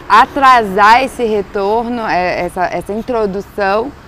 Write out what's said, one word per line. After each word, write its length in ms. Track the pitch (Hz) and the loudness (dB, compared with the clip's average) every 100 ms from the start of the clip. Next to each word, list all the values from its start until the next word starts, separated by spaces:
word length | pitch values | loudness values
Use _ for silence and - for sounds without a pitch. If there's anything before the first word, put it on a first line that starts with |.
| - | 0
atrasar 920 | 208 254 285 262 247 208 190 208 240 | 2 2 2 4 4 2 2 4 4
esse 200 | 269 - | 2 -4
retorno, 760 | 226 214 196 208 196 226 233 240 220 | -2 -2 -4 -4 -2 -2 -4 -6 -4
é, 360 | 170 180 131 | -2 -2 -4
essa, 240 | 175 185 175 | -6 -4 -4
essa 260 | 175 175 | -4 -8
introdução, 1000 | 214 240 233 208 196 - - 196 208 269 - | -8 -4 -4 -4 -6 -10 -4 -2 -2 -4 -12